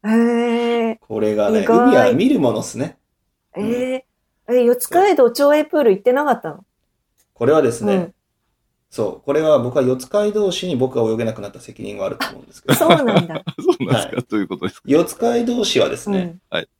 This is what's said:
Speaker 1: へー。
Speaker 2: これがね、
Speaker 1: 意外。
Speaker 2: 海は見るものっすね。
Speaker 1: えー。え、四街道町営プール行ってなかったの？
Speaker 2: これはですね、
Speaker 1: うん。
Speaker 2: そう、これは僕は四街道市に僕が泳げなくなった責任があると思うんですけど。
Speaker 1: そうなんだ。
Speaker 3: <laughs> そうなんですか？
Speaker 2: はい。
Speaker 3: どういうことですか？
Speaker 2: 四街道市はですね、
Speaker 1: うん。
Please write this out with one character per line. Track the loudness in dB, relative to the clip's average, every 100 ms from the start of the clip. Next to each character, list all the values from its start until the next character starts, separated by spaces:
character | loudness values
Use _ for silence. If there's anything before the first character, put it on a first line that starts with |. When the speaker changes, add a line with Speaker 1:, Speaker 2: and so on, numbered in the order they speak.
Speaker 1:
へ | 2 2 2 0 0 0 0 -2 -2
ー。 | -6
Speaker 2:
こ | _ -2
れ | 0
が | 2 2
ね、 | 0
Speaker 1:
意 |
外。 | 2 4 4
Speaker 2:
海 | 4
は | 2
見 | 2 2
る | 2
も | 0
の | -2
っ |
す | -8 -8
ね。 | -10 _ _ _ _ _ _ -8
Speaker 1:
え |
ー。 | -6 -4 -4 -6 _ _ _ _ -2
え、 | 2
四 | 4 2 0
街 | 2 4 4
道 | 4
町 | 4 4
営 | 4
プ | 2 2
ー |
ル | 2
行 | 2
っ |
て | 2
な | 2
か | 0
っ | -2
た | -4
の？ | -14 _ _ _ _ _ _ _
Speaker 2:
こ | _ 2
れ |
は | 4
で | 2
す | -2
ね、 | 0
Speaker 1:
う | 0
ん。 | -2 _ _ _ _ _ _ _ _
Speaker 2:
そ | -6 -6
う、 | -6
こ | -4
れ | 0
は | 4 2
僕 | 2 0
は |
四 | 0 -2 -2
街 | -2 0
道 | 0 -2
市 | -2 -6
に | -2
僕 | -2 0
が | 0
泳 | 0
げ |
な | -4
く | -8
な | -14
っ |
た | -16
責 | -20 -16
任 | -14 -8
が | -8
あ |
る | -8
と | -12
思 | -12
う |
ん | -20
で |
す | -14
け | -4
ど。 |
Speaker 1:
そ | 0 2
う |
な | 2
ん | 2 0 -2
だ。 | -10 -12
Speaker 3:
<laughs> | -4
そ | -2 -2
う | -2
な |
ん |
で | -2
す | -2
か？ | -8
Speaker 2:
は |
い。 | -6
Speaker 3:
ど | -6
う |
い |
う | -4
こ | -6
と | -8
で |
す | -10
か？ | 0
Speaker 2:
四 | 0 0 -2
街 | -2 -2 -2
道 | -4
市 | -2 0
は | 0
で | -2
す | -4
ね、 | -4 -4 -12 _
Speaker 1:
う | -8
ん。 | -8